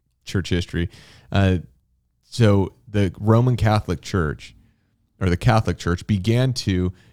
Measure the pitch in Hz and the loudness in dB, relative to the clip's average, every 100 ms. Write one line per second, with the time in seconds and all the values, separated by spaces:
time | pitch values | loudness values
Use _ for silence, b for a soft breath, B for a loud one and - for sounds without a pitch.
0 | _ _ - 101 82 87 - 82 87 b | _ _ -6 -6 -2 -4 -2 -4 -6 b
1 | b b b 98 95 90 - _ _ _ | b b b 0 2 0 -4 _ _ _
2 | _ _ _ - 107 101 90 _ - 104 | _ _ _ 2 4 4 0 _ -6 -2
3 | 92 - 104 113 127 120 110 107 98 85 | -2 -2 2 4 4 2 2 0 -2 -6
4 | - 95 76 60 - - _ _ _ _ | -4 -2 -2 -6 -14 -20 _ _ _ _
5 | _ - 95 92 120 113 92 82 87 85 | _ -4 -2 2 2 2 0 -4 -4 -4
6 | - 101 92 120 131 123 101 92 92 b | -2 -2 0 0 0 -2 -2 0 -2 b
7 | b | b